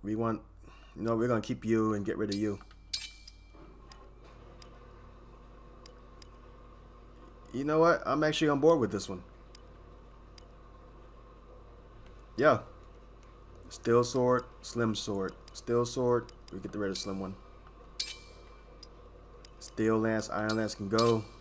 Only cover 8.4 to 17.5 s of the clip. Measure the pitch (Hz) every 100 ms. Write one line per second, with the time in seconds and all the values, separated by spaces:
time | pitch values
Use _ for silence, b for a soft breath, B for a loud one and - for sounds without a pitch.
8.4 | 151 143 151 165 107 98 - 90 - -
9.4 | - - - - - - - - - -
10.4 | - - - - - - - - - -
11.4 | - - - - - - - - - -
12.4 | 147 117 - - - - - - - -
13.4 | - - - - 120 120 120 131 123 123
14.4 | - - - 120 117 107 - 98 95 -
15.4 | - - - 120 120 131 123 120 117 -
16.4 | - 95 98 104 101 92 101 95 95 98
17.4 | -